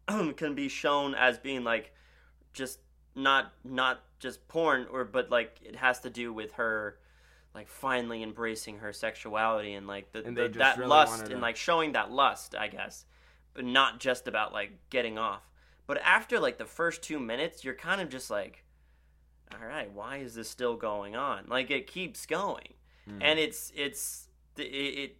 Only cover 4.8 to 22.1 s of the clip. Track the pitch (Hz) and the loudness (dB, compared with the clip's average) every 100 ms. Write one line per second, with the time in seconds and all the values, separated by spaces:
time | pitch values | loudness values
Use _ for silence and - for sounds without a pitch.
4.8 | 120 131 113 127 120 120 113 - - 110 | 0 -4 0 0 2 2 0 -8 -18 0
5.8 | 127 123 120 117 120 110 107 - 113 110 | 2 2 -4 -6 -6 -6 -8 -4 -2 0
6.8 | 104 - _ _ - - _ 110 104 - | -4 -10 _ _ -20 -20 _ -18 -16 -8
7.8 | 135 127 117 113 110 107 113 110 113 104 | -2 0 -2 -6 -8 -6 -4 -4 -10 -10
8.8 | 107 101 113 - 110 107 110 110 104 101 | -10 -6 -6 -6 -4 0 2 2 -2 -8
9.8 | 98 101 - 110 113 120 113 117 135 120 | -8 -10 -10 -10 -4 0 0 6 6 6
10.8 | 127 151 147 113 110 127 117 113 - 165 | 8 10 10 4 -4 -2 0 0 2 4
11.8 | 156 123 104 131 131 - - 101 107 - | 4 0 2 4 4 4 -6 -6 -6 -6
12.8 | 101 - - - - _ _ - 123 135 | -10 -12 -20 -20 -20 _ _ -8 4 6
13.8 | 131 113 131 123 127 107 - 107 101 95 | 6 4 0 0 0 -2 0 -2 -6 -10
14.8 | - 127 117 110 110 101 - _ _ _ | -4 0 0 -2 -2 -4 -12 _ _ _
15.8 | - 139 175 202 - 233 139 - 107 - | -6 0 4 4 4 2 2 0 -8 -2
16.8 | 170 165 - 151 113 120 170 - 131 123 | -2 -2 -6 -6 -4 -2 -4 -4 -8 -6
17.8 | 160 196 160 131 - 104 95 - _ _ | -2 -2 -2 -8 -6 -4 -6 -12 _ _
18.8 | _ _ _ _ _ _ _ 104 113 147 | _ _ _ _ _ _ _ -16 -10 -8
19.8 | 104 101 113 139 127 113 110 - 123 113 | -8 -10 -10 -10 -10 -10 -10 -2 0 0
20.8 | 110 104 101 117 139 98 - 127 123 135 | -2 -2 -4 -4 -2 -4 -2 -2 0 -2
21.8 | - 180 175 | -2 -8 -8